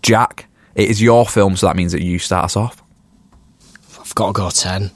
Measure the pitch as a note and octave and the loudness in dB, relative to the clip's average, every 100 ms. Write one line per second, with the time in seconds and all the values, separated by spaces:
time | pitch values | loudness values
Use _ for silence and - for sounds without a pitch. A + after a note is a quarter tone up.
0 | - A2 - - - _ _ - G#2+ G#2 | 2 2 2 -4 -20 _ _ -2 0 2
1 | A2+ A#2 A2 A2+ G2 F#2 F#2 E2 F2 F2 | 4 4 4 2 2 2 0 0 -2 -2
2 | F2+ F2 - F2+ - G2+ A#2 - _ _ | -4 -4 -2 -2 -2 -2 -6 -10 _ _
3 | _ _ _ _ _ _ _ - _ - | _ _ _ _ _ _ _ -20 _ -20
4 | - - G2 G2 F2+ - F#2 F#2+ G2 | -8 -4 -2 -2 -4 -4 -4 -4 -6